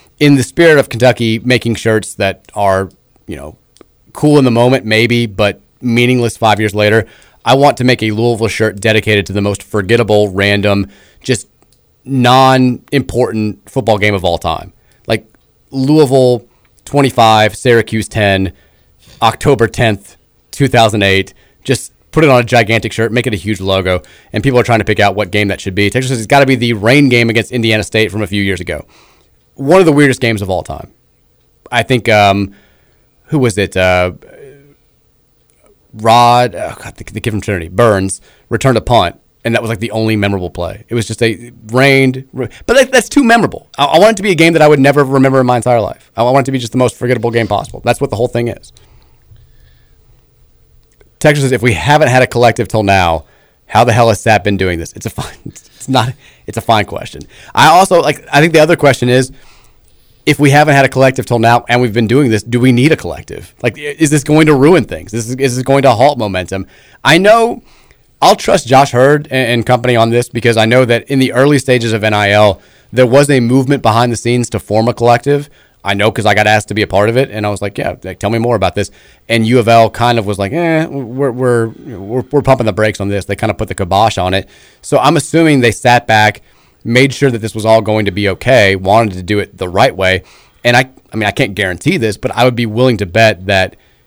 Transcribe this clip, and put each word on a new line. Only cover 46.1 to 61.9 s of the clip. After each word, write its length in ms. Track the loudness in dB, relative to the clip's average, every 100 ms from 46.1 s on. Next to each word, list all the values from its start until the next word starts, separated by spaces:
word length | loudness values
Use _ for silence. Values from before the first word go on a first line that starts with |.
| -4
I, 60 |
I 80 | 0
want 140 | 0
it 20 | 0
to 60 |
be 60 | -4
just 100 | -4
the 80 | -2
most 160 | -2
forgettable 380 | -2 -4 -2 -2
game 160 | -2 -2
possible. 320 | -4 -6 -6
That's 200 | -4 -4
what 100 | -4
the 60 | -4
whole 120 | -4
thing 180 | -4 -6
is. 260 | -8 -18 _ _ _ _ _ _ -20 -20 _ _ _ _ _ _ _ _ _ _ _ _ _ _ _ _ _
Texas 240 | 0 0
says, 100 | -2
"If 100 | 0
we 100 | -2
haven't 360 | -2 0 2 2
had 140 | 2
a 60 | 0
collective 400 | 2 0 0 -4
till 160 | -2
now, 400 | 0 2 0 -2 -8 _ _ _ _
how 160 | 0
the 100 | 2
hell 160 | 2 2
has 120 | 0
Sat 240 | 0 0
been 120 | 0 -2
doing 220 | -2 -4
this?" 140 | -8
It's 140 | -12 -12
a 40 |
fine, 260 | -12 -14 -16
<laughs> 60 | -20
it's 420 | -20 _ _ -4
not, 240 | -2 -2 -6 -20 _ -12
it's 120 | -8
a 20 |
fine 240 | 0 0
question. 380 | -2 -8 -12 -16 -20 -20 -6
I 140 | 2 4
also, 320 | 4 4 2
like, 240 | 0 -4 -2
I 80 | 0
think 120 | 2
the 80 | 2
other 160 | 2 2
question 320 | 2 0 0
is, 240 | 0 0 -8 -20 -20 _ _ _ _ _ _ -4
if 120 | 0
we 120 | 2
haven't 240 | 4 4
had 100 | 2
a 40 | 2
collective 340 | 2 0 0
till 140 | -2 0
now 260 | 2 2 0
and 100 | 0
we've 140 | 0